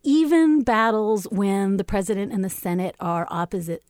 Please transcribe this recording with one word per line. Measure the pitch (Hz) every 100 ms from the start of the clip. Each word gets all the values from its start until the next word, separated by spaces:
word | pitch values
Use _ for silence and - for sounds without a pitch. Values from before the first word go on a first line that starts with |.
even | 285 302 302 330 320 302
battles | 240 220 226 220 214 214
when | 180 196 196 196 196 196
the |
president | 190 202 185 196 202
and | 202
the | 190
Senate | - 180 175 180 -
are | 175 170 170
opposite | 170 170 196 165 160